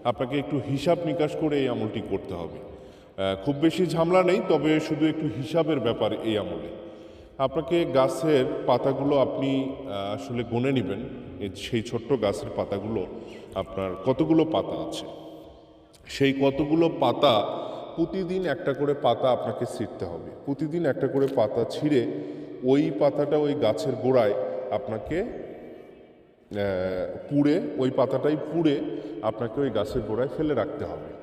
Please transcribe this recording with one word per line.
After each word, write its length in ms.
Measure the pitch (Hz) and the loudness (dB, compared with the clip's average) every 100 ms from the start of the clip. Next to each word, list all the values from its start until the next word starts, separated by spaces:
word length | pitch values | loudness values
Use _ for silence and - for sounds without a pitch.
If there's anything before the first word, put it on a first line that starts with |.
আপনাকে 360 | 123 120 131 143 | -2 -2 -2 -2
একটু 200 | 139 147 120 | -2 -2 -2
হিসাব 280 | 135 - 170 - | -2 2 2 0
নিকাশ 260 | - 151 - | 0 0 0
করে 240 | 156 143 | 0 2
এই 100 | 131 | 2
আমলটি 320 | 117 110 110 95 | 0 -2 -4 -4
করতে 240 | 95 - | -4 -4
হবে। 260 | 90 85 - | -8 -8 -10
আহ, 840 | - - - - - - 95 98 - | -14 -16 -18 -20 -20 -2 0 0 0
খুব 100 | 139 | 2
বেশি 300 | 160 156 180 | 2 4 0
ঝামেলা 380 | 160 165 185 | 2 4 6
নেই, 180 | 180 190 - | 6 2 4
তবে 300 | 160 151 156 | 2 4 2
শুধু 260 | - 147 156 | 2 2 2
একটু 220 | 151 156 - | 2 -2 -4
হিসাবের 420 | 131 165 160 151 | -2 0 2 2
ব্যাপার 340 | 117 113 107 | 2 2 0
এই 240 | 104 110 107 | 0 0 0
আমলে। 320 | 90 85 78 - - - - - - - | 0 -6 -8 -12 -14 -16 -18 -20 -20 -2
আপনাকে 480 | 135 165 151 175 160 | -2 0 0 2 4
গাছের 600 | 131 131 - 156 147 127 - - | 4 4 2 4 4 4 0 2
পাতাগুলো 520 | 123 135 135 139 143 | 2 4 0 2 4
আপনি, 460 | 127 - 135 135 | 4 2 0 0
আহ, 240 | 131 - - 101 98 | -2 -6 -8 -6 -4
আসলে 300 | 107 - 120 | -6 -6 -6
গুনে 280 | 113 117 131 | -2 0 2
নেবেন, 280 | 135 92 98 123 - - - | 2 0 -4 -6 -12 -14 -8
এই 100 | 101 - | -8 -8
সেই 260 | - 120 | -4 -4
ছোট্ট 400 | 104 120 - 135 | -2 -6 -2 0
গাছের 280 | 104 98 - - | 2 0 -4 -4
পাতাগুলো 500 | 92 101 107 110 90 - - - - 95 | -2 -4 -2 -4 -4 -8 -14 -16 -10 -6
আপনার 400 | 92 - 95 90 - | -6 -4 -4 -2 0
কতগুলো 400 | 131 156 160 156 | 2 4 4 4
পাতা 420 | 98 92 - - | 2 -2 -4 -6
আছে, 180 | - - - - - - - - - - - - | -8 -10 -14 -16 -16 -18 -20 -20 -20 -20 -20 -14
সেই 260 | - 139 135 | 0 2 4
কতগুলো 480 | 139 135 147 160 165 - | 2 2 0 4 2 2
পাতা 460 | 131 120 147 110 98 - - - - - | 0 4 6 6 2 -4 -8 -10 -10 -2
প্রতিদিন 500 | 165 190 175 185 180 | -2 -2 -2 -2 -2
একটা 280 | 135 - | -2 -2
করে 200 | 131 143 | 0 0
পাতা 380 | 143 131 117 131 | 2 2 2 2
আপনাকে 340 | 120 120 110 120 | 2 0 -4 -6
ছিঁড়তে 400 | - 110 - 92 | -4 -8 -6 -8
হবে। 260 | 85 - - - | -8 -12 -12 -8
প্রতিদিন 400 | 139 156 170 165 | -4 -2 0 0
একটা 220 | 123 135 | 0 0
করে 200 | 139 139 131 | 2 2 4
পাতা 280 | 107 - | 2 2
ছিঁড়ে 440 | 113 - 151 143 113 - - - - - | -2 0 2 2 2 -4 -8 -10 -12 -4
ওই 280 | 127 139 160 - | 2 4 4 2
পাতাটা 380 | 147 139 143 151 | 2 2 0 2
ওই 160 | 147 | 2
গাছের 420 | 135 107 110 135 123 | 2 2 2 -2 0
গোড়ায় 380 | 120 127 107 101 - - - | 4 4 4 2 -2 -4 -4
আপনাকে, 500 | 104 107 110 - 156 | -4 -2 -6 -4 -4
আহ, 60 | 226 - - - - - - - - - - _ _ 101 101 92 92 92 87 - - | -4 -8 -12 -14 -16 -18 -20 -20 -20 -20 -20 _ _ -2 0 0 0 -2 -4 -6 -2
পুড়ে, 320 | 143 143 160 - - | 2 4 4 0 0
ওই 140 | 131 | 0
পাতাটাই 440 | 131 127 135 135 151 | 2 2 2 2 0
পুড়ে 460 | - 160 160 143 - - - - | -2 2 2 2 -2 -6 -8 -4
আপনাকে 400 | 107 110 120 - | -4 -2 -4 -2
ওই 80 | 139 | -2
গাছের 320 | 107 101 131 | 0 -2 -2
গোড়ায় 280 | 107 110 135 - | -4 -2 -2 -2
ফেলে 160 | 156 | 0
রাখতে 320 | 135 98 - 90 | 0 0 -4 -8
হবে 240 | 82 - - | -8 -12 -16